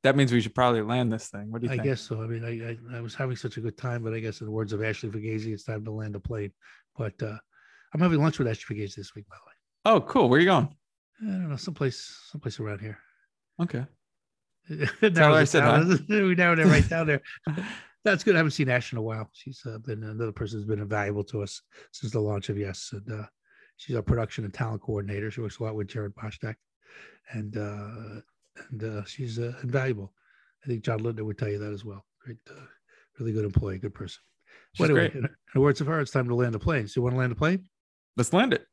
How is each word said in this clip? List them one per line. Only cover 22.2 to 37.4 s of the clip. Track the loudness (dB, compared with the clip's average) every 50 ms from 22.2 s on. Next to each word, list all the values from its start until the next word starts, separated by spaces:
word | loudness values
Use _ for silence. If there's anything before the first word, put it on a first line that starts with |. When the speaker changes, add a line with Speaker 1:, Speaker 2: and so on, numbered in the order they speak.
| -2 -2 -2 -4 -4 -4
Speaker 2:
of | -4 -4
Yes. | -4 -6 -8 -10 -12 -12 -12
And, | -12 -10 -10 -10 -12
uh, | -12 -14 _ _ _ _ _ _ _ _ _ _
she's | -10 -6 -6
our | -4
production | 0 2 2 2 0 -4 -6 -8 -8
and | -8 -6
talent | -6 -6 -6 -6 -8
coordinator. | -6 -4 -4 -4 -4 -4 -6 -6 -6 -8
She | -8 -8
works | -8 -10 -8 -8
a | -8
lot | -6 -6
with | -6 -8 -6
Jared | -6 -8 -8 -8 -10
Boshnak. | -10 -12 -12 -10 -10 -10 -10 -10 _ _ _ _ _ _ _ -20 -20 -20 -20 -20 _ _ -12
And, | -10 -10 -8 -8 -6 -6
uh, | -6 -6 -8 -10 -12 -12 -14 -14 -14 -14 -16 -18 -20 _ _ _ _ _ _ -20 -16 _
and, | -10 -8 -8
uh, | -6 -6 -8 -10
she's, | -10 -10 -10 -8 -8 -6 -6
uh, | -6 -6 -6 -8
invaluable. | -8 -2 -2 0 0 0 -4 -4 -6 -14 _ _ _ _ _ _ _ _ _ _ _
I | -6
think | -6 -4 -2
John | -2 -2 -2
Littner | -2 -4 -4 -4 -6
would | -8 -4 -4
tell | -4 -4
you | -4 -4
that | -6 -8 -10
as | -10 -12
well. | -14 -16 -16 _ _ _ _ _
Great, | -18 -18 -18 _ -20
uh, | -20 -20 -20 -20 _ _ _ _ _ _ _ _ _ -6
really | -4 -2 -2
good | -2 -2
employee, | 2 0 0 0 0 -6 -6
good | -8 -10 -10
person. | -10 -14 -14 -14 -18 _ _ _ _ _ _ -20 -20 _ _ _
Speaker 1:
She's | 0
Speaker 2:
Well, | 2 4 6 4
anyway, | 4 2
Speaker 1:
great. | 0 -4
Speaker 2:
in, | -6
in | -6 -6 _ _ _ 2
the | 4
words | 4 4 4 2
of | 0 -2
her, | 0 -2
it's | -2 0
time | 0 0 0 2
to | 2
land | 2 2 0 0
the | -2
plane. | 0 0 0 0 -2 -2
So | -2 0
you | 0
wanna | 0 2 0
land | 0 0
the | 0
plane? | 0